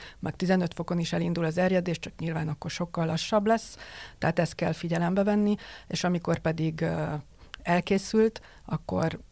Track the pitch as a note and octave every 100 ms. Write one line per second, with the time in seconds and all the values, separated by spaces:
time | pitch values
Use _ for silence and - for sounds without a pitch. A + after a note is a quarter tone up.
0 | - - - - F3+ F#3 F3 - E3 F3
1 | E3 E3+ E3+ E3+ E3 D#3+ F#3 F#3 F3+ E3
2 | - - E3 D#3+ D#3+ D3+ E3+ - E3+ -
3 | D#3+ E3 - G#3+ G#3 A3+ - - - -
4 | - - - E3+ E3 - E3+ D#3+ E3+ E3+
5 | E3+ F#3+ G3+ G#3 G#3 G#3 - - - -
6 | F3+ F3 F3 E3+ E3 D#3+ D#3+ D#3+ E3 E3
7 | D#3+ D3+ - - - - - F3 F3 F#3+
8 | - A3 A3 - - - - D#3 - F#3
9 | E3 D#3 -